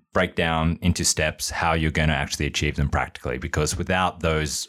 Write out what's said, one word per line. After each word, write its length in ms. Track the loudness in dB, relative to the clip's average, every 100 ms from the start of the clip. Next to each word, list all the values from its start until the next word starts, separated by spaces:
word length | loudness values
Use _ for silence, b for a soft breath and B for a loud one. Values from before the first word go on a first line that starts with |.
| _
break 240 | 0 0 2
down 420 | 2 2 0 0
into 220 | 0 2
steps 460 | 0 0 0 -2 -6
how 220 | -2 0
you're 180 | 2 0
gonna 220 | 2 2
actually 340 | 2 -2 -2 -2
achieve 300 | 0 -2 0
them 120 | 0
practically. 500 | 0 -4 -6 -6 -6
Because 380 | -4 -2 -2 -2
without 440 | 0 2 0 0
those 480 | 0 2 0 -4